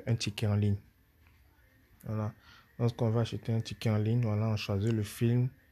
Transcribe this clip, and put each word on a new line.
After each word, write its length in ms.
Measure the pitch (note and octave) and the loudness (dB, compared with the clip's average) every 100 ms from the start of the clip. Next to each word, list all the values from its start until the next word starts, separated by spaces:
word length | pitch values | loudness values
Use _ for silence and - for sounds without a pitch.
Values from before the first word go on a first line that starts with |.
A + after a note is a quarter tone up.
| - | -2
un 80 | A2+ | -2
ticket 320 | - - G#2+ | -2 -2 0
en 80 | G#2 | 2
ligne. 220 | G#2 G2+ - _ _ _ - _ _ _ _ _ _ - - | 2 0 -4 _ _ _ -20 _ _ _ _ _ _ -16 -8
Voilà. 260 | A2 G#2+ - - - _ - | -4 -6 -8 -20 -20 _ -2
Lorsqu'on 300 | A#2+ - A#2 | -2 0 0
veut 100 | A2+ | 2
acheter 340 | A2 G#2+ - | 0 -4 -2
un 60 | A2+ | -2
ticket 300 | - G#2 A#2 | -2 -4 0
en 80 | G#2+ | 2
ligne, 240 | G#2+ A#2+ | 2 2
voilà, 260 | A2+ G#2 A2 | 2 0 0
on 80 | G#2 | -2
choisit 380 | - G2+ A2 | -2 0 0
le 100 | A2+ | 0
film 460 | G#2 - A#2 A#2+ B2+ - _ | -2 0 2 4 0 -4 _